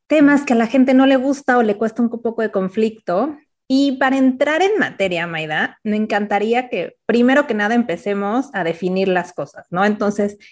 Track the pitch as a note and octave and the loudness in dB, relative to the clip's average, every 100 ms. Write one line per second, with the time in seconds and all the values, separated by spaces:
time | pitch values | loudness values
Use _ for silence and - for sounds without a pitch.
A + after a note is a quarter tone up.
0 | - D4+ C#4+ C#4+ C#4+ A#3 A3+ C4+ B3+ C4 | 0 4 4 4 2 0 2 2 4 6
1 | C4+ C4+ C4 C#4 - B3 A3 G3+ A3 A#3 | 6 4 2 -4 0 0 2 0 -2 -2
2 | A#3 A#3 A#3 A#3 G#3+ G3+ F#3 A3 A3 A3 | -4 -2 -6 -4 -4 -2 -4 -2 -2 -2
3 | - F3+ C#4+ D4 _ _ - C4+ C#4+ C4 | -4 -2 -2 -6 _ _ -2 0 0 0
4 | C4+ C4+ C4 C4 C#4+ D#4 G4 G#4 C#3+ - | 0 2 2 2 0 2 2 0 -2 -2
5 | G3 F3 E3+ D#3+ D#3 D#3 G#3+ - A3 G#3+ | -4 -2 -6 -6 -6 -4 -4 -6 -6 -4
6 | A3 G#3 G#3 G3+ A3 A#3 B3 G3+ - - | -2 -2 -2 -2 0 -2 -2 -6 -8 -10
7 | - A#3+ A#3+ C4+ C#4+ G#3+ G#3 A#3+ A#3 E3+ | -2 2 4 2 0 -2 0 0 0 -4
8 | G3+ G3+ G3+ A#3+ C4 G3+ E3 E3 F3+ F#3 | -4 -4 -2 -4 -4 -4 -4 -4 -2 -2
9 | F#3+ F3+ F3 - C#3+ - - F3 G#3 G#3 | 0 0 -2 -8 -12 -12 -8 -2 0 0
10 | G#3 G3+ G3+ G3+ - | -2 -2 -4 -6 -20